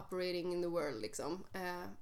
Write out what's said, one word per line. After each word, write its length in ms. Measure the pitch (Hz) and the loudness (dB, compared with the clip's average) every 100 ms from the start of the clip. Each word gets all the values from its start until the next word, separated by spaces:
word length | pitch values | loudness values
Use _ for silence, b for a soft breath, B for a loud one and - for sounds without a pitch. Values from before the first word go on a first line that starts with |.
| - | 0
operating 480 | 185 180 175 180 | 0 2 2 2
in 80 | 175 | 2
the 60 | 175 | 4
world, 340 | 170 151 110 | 2 2 0
liksom. 420 | 107 - 135 185 - | -2 0 0 -2 -4
Eh, 300 | 185 180 180 190 - | -4 -2 -2 -4 -8